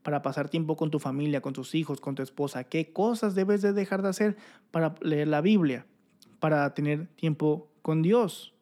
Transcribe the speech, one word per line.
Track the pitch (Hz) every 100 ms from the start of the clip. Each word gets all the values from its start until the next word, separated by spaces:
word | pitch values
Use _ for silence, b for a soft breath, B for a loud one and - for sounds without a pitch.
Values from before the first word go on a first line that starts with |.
para | - 147
pasar | 143 147 147
tiempo | 165 156 156
con | 160
tu | 151
familia, | 139 135 147 143
con | 139
tus | 135 131 170
hijos, | 151 139
con | - 135
tu |
esposa? | 131 - 143 131
¿Qué | 127 165 160
cosas | - 214 226 214 190
debes | 190 208
de | 202
dejar | 202 190 190
de | 196
hacer | 185 214 208 B B _
para | 165 160 165
leer | 170 147 151
la | 147
Biblia, | 175 214 151 123 - _ _ _ - _
para | 156 151 143
tener | 143 147 147 170 -
tiempo | 165 151 151 151 - _
con | - 160
Dios? | 165 233 196 - - _